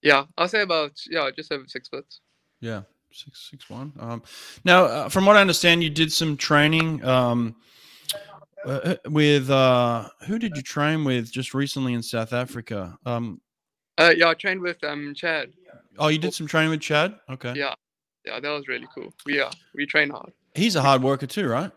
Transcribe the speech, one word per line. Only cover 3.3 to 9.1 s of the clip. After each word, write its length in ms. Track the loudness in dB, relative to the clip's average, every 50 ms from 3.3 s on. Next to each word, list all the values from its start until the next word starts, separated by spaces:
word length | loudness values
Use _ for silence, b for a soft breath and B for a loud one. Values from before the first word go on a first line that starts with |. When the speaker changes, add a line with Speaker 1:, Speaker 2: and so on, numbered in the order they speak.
| _ -20 -20 -20
Speaker 2:
six 180 | -20 -20 -20 _
one. 240 | -16 -14 -14 -14 -14 -14
Um, 240 | -12 -10 -10 -10 B B B B B B B B B
now, 200 | 6 6 8 6
uh, 240 | 6 2 -2 -4 -2
from 160 | 0 4 6 8
what 100 | 8 8
I 40 |
understand, 420 | 8 6 2 2 4 4 4 4 2
you 80 | -2
did 200 | 2 0 0 0
some 240 | 0 -2 -2 -2 -2
training, 720 | -4 -2 2 4 4 4 4 4 2 0 0 -2 -4 -2
um, 500 | 2 2 2 2 2 0 0 -2 -4 -6 B B B B B B B B B B B B B B B B B B _ _ -16 -10
uh, 300 | -8 -8 -4 -2 -4 -4 -4 _
with, 400 | -4